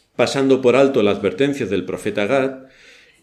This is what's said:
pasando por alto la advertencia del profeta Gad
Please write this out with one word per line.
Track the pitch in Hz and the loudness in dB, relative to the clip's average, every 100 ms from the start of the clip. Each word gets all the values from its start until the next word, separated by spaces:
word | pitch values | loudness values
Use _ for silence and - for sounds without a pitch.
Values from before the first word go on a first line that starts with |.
| _ - | _ -2
pasando | 120 143 135 127 | 0 0 2 2
por | 123 123 | 4 4
alto | 135 131 | 4 2
la | 101 | 0
advertencia | 98 98 - 143 139 101 | 0 -2 -2 -2 -2 -4
del | 98 | -4
profeta | 90 85 107 104 101 | -6 -8 -6 -4 -2
Gad | 139 135 135 - _ - - _ _ | -2 -2 -6 -18 _ -20 -20 _ _